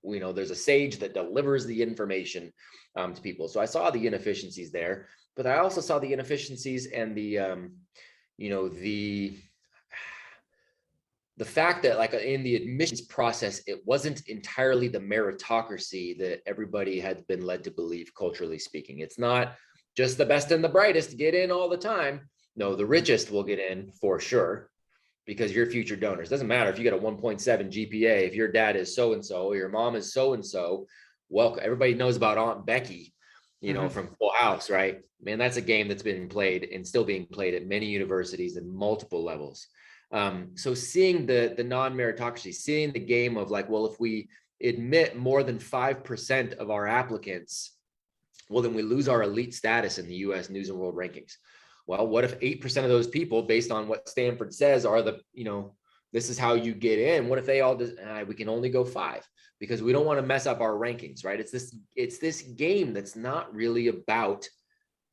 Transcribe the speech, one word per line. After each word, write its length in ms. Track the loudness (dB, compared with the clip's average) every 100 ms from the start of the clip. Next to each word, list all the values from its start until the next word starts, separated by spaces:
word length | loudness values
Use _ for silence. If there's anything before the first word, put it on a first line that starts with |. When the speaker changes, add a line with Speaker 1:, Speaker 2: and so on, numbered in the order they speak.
Speaker 1:
you 160 | -6 -6
know, 120 | -4
there's 200 | -4 -4
a 40 | -2
sage 440 | 4 4 4 -4
that 160 | -4 -4
delivers 500 | -2 0 2 0 0
the 160 | -2
information, 720 | -2 0 -2 -2 -4 -8 -12 _ -20 -20 _ -6
um, 180 | -6
to 80 | -6
people. 280 | -10 -8 -4
So 100 | -2
I 60 | 0
saw 240 | 2 2
the 180 | 2 0
inefficiencies 640 | 0 -2 -4 -6 -12 -8
there, 360 | -4 -4 -4 -8 -20 _ -4
but 120 | 0
I 100 | 2
also 240 | 2 0
saw 180 | 0 -2
the 140 | 0
inefficiencies 720 | -4 -2 -4 -4 -10 -6 -6 -6
and 300 | -6 -4 -4
the, 240 | -4 -2
um, 340 | -2 -4 -10 -16 _ -20 -20 _ _ -12
you 120 | -4
know, 200 | -2 -2
the, 680 | -4 -4 -4 -2 -2 -4 -6 -20 _ _ _ _ -16 -14 -16 -20 -20 _ _ _ _ _ _ _ _ _ -10
the 80 | -2
fact 380 | 2 4 4
that, 140 | 4 4
like, 160 | 2
in 300 | 2 0 -2
the 140 | 2 0
admissions 420 | 0 -2 -2 -2
process, 600 | -8 0 0 2 -4 -4 -8
it 140 | -8 0
wasn't 420 | 2 2 -6 -10
entirely 640 | -12 -8 2 4 4 2
the 100 | -2
meritocracy 1160 | 0 0 0 -2 0 0 0 -8 -8 -8 -6 -4
that 220 | -4 -4 -6
everybody 540 | -6 -4 -2 -2 -2
had 260 | -4 -6 -4
been 180 | -4 -2
led 180 | -4
to 80 | -6
believe, 400 | -6 -6 -6 -10
culturally 460 | -6 -4 -4 -8 -8
speaking. 400 | -8 -10 -12 -12
It's 180 | -12 -2
not 380 | 2 2 0 -6 _ _ _ 0
just 220 | 0 2
the 80 | 4
best 260 | 4 4
and 100 | 4
the 60 | 6
brightest 500 | 6 6 4 0 0
get 160 | 2
in 160 | 4 2
all 200 | 2 0
the 80 | 0
time. 500 | 0 0 0 -4 -12 _ _ -4
No, 180 | -2 0
the 100 | 4
richest 460 | 4 6 2 2
will 120 | -2
get 140 | 0 -2
in 320 | -2 -6 -10 -2
for 180 | 0 0
sure, 500 | 2 2 2 -2 -10 _ _ _ _ _ -14
because 280 | -4 0 2
you're 100 | 2
future 300 | 0 -4 -4
donors. 320 | -4 -4 -4
Doesn't 180 | -2 2
matter 240 | 2 2
if 80 | 2
you 60 |
got 140 | 2 2
a 40 |
one 140 | -2 -2
point 240 | -4 -2
seven 320 | 2 2 2
G 140 | -6 -6
P 200 | 2 4
A, 200 | 6 2
if 100 | 2
your 160 | 2
dad 240 | 4 4 2
is 180 | -2
so-and-so, 520 | 2 2 2 -2 -4 -2
or 100 | -2
your 140 | -2
mom 260 | 0 0 -2
is 160 | -4
so-and-so, 760 | 0 2 0 -4 -4 -2 -2 -6 -20 -20 _ _
welcome. 340 | 4 4 4
Everybody 300 | -2 4 4
knows 240 | 4 2 4
about 200 | 4 4
Aunt 280 | 2 -2 0
Becky, 480 | 0 -2 -14 -16 _ _ -20 _ _
you 120 | -4
know, 100 | -2
Speaker 2:
Mm-hmm. 100 | -2
Speaker 1:
from 220 | -4 -10 0
Full 140 | 2
House, 360 | 4 4 2 0
right? 300 | 2 2 -2 -14 _
Man, 180 | -6 0
that's 160 | 0 0
a 60 |
game 260 | 2 2 2
that's 160 | -2
been 240 | -2 -4 -4
played 380 | 0 2 2 -4
and 200 | -10 -2
still 200 | 0 2
being 220 | -2 -6
played 260 | -4 -2
at 120 | -2 -2
many 200 | -2 -2
universities 720 | -2 0 0 -2 -4 -6 -6
and 120 | -10
multiple 540 | -4 -2 -2 -4 -6
levels. 440 | -4 -6 -10 -14 -20 _ -20 -20 _
Um, 420 | -2 -2 -2 -10 -8
so 180 | -4
seeing 540 | -4 -2 4 4 4 2
the, 260 | 2 2 0
the 80 |
non-meritocracy, 880 | -2 0 -2 0 -2 -2 -6 -6 -12
seeing 400 | -10 -2 0 0
the 80 | -4
game 380 | 0 2 2 0
of, 140 | -2
like, 180 | -2 0
well, 160 | 0 0
if 140 | -2
we 280 | -2 -2 -8 _ _ _
admit 560 | -2 -2 2 4 4 2
more 280 | 2 2
than 160 | 2 -4
five 440 | -4 -2 0 -2
percent 500 | -6 -10 -2 0 0
of 180 | -6 -4
our 160 | -2 2
applicants, 920 | 0 0 -6 -6 -10 -10 -12 -12 _ _ _ _ _ _ -20 _
well, 140 | 0
then 100 | 0
we 80 | -2
lose 260 | 0 0 4
our 140 | 2
elite 320 | 2 0 -4
status 460 | -4 0 2 0 -4
in 80 | -8
the 80 | -6
U 180 | -2
S 160 | -2 -4
News 200 | -8 -6
and 100 | -6
World 160 | -6 -4
Rankings. 380 | -8 -8 -20 -20 _ -20 _ _ -6
Well, 220 | 0 2
what 160 | 4
if 140 | 2 0
eight 180 | -4 -2
percent 260 | -2 0 4
of 40 |
those 160 | 4 4
people, 380 | -2 0 0
based 260 | 4 2 4
on 180 | -2 -2
what 220 | -4 -4
Stanford 420 | 0 0 0 -6
says, 320 | 4 6 6
are 200 | 6 4
the, 160 | 4 -2 _
you 120 | -10
know, 320 | -6 -6 -8 _ _ _ _
this 200 | -2 -2
is 80 | 2
how 160 | 4 4
you 180 | 2
get 240 | 0 2 4
in. 300 | 4 4 4
What 100 | 0
if 80 | 2
they 160 | 4
all 140 | 4 4
just, 180 | -2 -6
"Ah, 200 | -10 -8
we 100 | -8
can 160 | -6 -4
only 200 | -2 0
go 140 | 0
five," 400 | 0 -2 -4 -6 -14 _ _ _
because 240 | -6 -2
we 80 | 2
don't 160 | 4 4
wanna 160 | 2
mess 240 | 2 0 0
up 120 | 0
our 140 | 0
rankings, 500 | 0 -2 -4 -12 -10
right? 160 | -6 -6
It's 120 | -6
this, 240 | -8 -10 -18 -12 -4
it's 220 | -4 -2
this 240 | -4 -4
game 520 | -10 -2 2 2 2
that's 220 | -4 -8 -8
not 380 | -6 -4 -6
really 360 | -2 0 2 2
about 600 | 0 -2 0 0 -2 -6 _ _ _ _ _ _